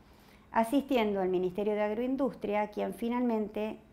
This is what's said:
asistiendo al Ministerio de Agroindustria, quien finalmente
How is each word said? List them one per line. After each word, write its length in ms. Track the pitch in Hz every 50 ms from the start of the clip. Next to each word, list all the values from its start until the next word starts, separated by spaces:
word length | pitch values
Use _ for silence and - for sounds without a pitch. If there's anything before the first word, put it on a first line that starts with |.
| - - - - - - - - - -
asistiendo 720 | - 226 226 226 285 277 277 - 277 240 214 208 202 196
al 80 | 185 185
Ministerio 440 | 185 180 185 180 180 208 202 214 214
de 80 | 208
Agroindustria, 880 | 214 208 214 220 247 254 269 262 277 240 - - - 202 202 208 208 208
quien 260 | 208 202 196 196 190
finalmente 840 | - 233 233 240 247 247 240 226 220 214 202 - 208 214 220 214 - - -